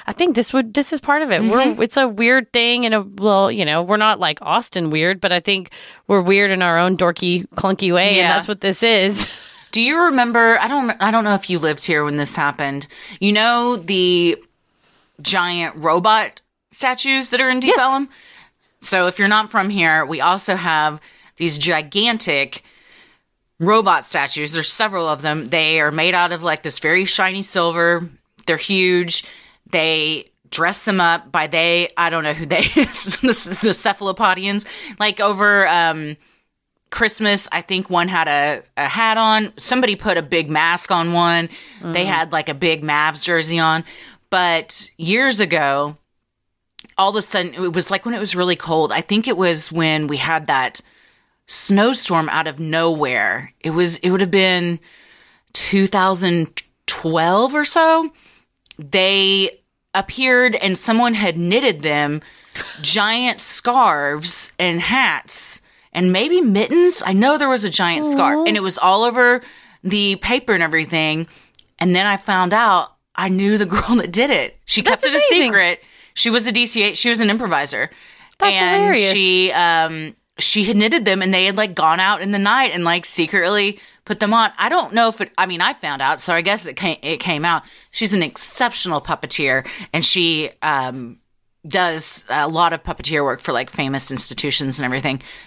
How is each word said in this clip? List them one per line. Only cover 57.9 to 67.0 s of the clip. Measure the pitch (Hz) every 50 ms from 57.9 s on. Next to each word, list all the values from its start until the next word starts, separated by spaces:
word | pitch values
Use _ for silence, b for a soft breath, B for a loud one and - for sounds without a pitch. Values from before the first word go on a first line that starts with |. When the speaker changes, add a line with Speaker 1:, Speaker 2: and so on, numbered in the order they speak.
| 320 330 320 311 b b b b b b b b _ _ _ _ - -
Speaker 2:
They | 151 139 - 190 185 190 196 196 196 190 196 196 190 - - - _ _ _ _ _ _ -
appeared | 190 196 - - - 262 262 254 247 254 247 214
and | - - 196 185 -
someone | - - 220 226 240 240 226
had | 208 208 185 160
knitted | 170 170 170 190 247 277 247 180 151 147
them | 156 147 147 147 147 147 156 B B B B B B B
Speaker 1:
<laughs> | B B B B -
Speaker 2:
giant | 151 - - 214 202 214 226 240 254 247 220 -
scarves | - - - - - 240 240 254 247 208 160 147 143 143 147 151 156 160 - - - - - -
and | 180 180 170 170
hats | 170 - 233 262 262 202 156 139 - - - - - - - - b b b b b b -
and | 170 180 185 180
maybe | 185 233 320 349 359
mittens. | 339 233 190 202 214 - 269 339 359 359 349 -